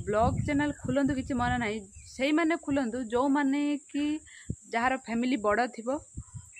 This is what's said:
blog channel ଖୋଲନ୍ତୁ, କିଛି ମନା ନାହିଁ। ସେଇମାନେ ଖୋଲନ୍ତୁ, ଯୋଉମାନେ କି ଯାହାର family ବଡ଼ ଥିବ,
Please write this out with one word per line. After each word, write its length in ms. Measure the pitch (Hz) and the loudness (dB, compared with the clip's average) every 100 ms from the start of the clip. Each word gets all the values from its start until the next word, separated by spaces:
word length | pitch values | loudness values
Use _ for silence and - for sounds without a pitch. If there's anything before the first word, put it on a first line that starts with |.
blog 320 | 185 208 247 269 | -2 2 2 2
channel 280 | - 285 294 | 0 0 0
ଖୋଲନ୍ତୁ, 420 | - 226 262 277 | -2 -2 0 2
କିଛି 200 | 269 262 | 0 -2
ମନା 220 | 247 240 247 | 0 0 0
ନାହିଁ। 240 | 226 214 196 - - | -2 -4 -8 -18 -14
ସେଇମାନେ 500 | - 269 311 320 339 | -2 2 4 4 0
ଖୋଲନ୍ତୁ, 420 | - 277 240 240 | 0 0 0 -2
ଯୋଉମାନେ 760 | 226 240 277 277 277 285 294 285 - | -2 2 2 4 2 2 0 -2 -4
କି 120 | 285 294 302 - - - - - | -4 -2 -4 -8 -14 -10 -10 -6
ଯାହାର 240 | 226 247 262 | -2 0 -2
family 400 | 214 233 254 247 | -2 -2 0 0
ବଡ଼ 300 | 208 208 247 | 2 2 0
ଥିବ, 220 | 240 226 285 - - - - - | -2 -6 -6 -6 -16 -14 -16 -16